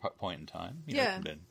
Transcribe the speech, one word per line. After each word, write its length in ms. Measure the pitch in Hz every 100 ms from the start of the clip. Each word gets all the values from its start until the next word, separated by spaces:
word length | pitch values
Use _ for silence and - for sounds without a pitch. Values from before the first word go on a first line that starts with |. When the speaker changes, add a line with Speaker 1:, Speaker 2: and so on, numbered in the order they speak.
Speaker 1:
p-, 80 | - -
point 220 | 98 85
in 60 | 78
time. 380 | 85 85 160 151
You 100 | 277
know, 60 |
Speaker 2:
Yeah. 160 | 240 190
Speaker 1:
been 220 | - 76 -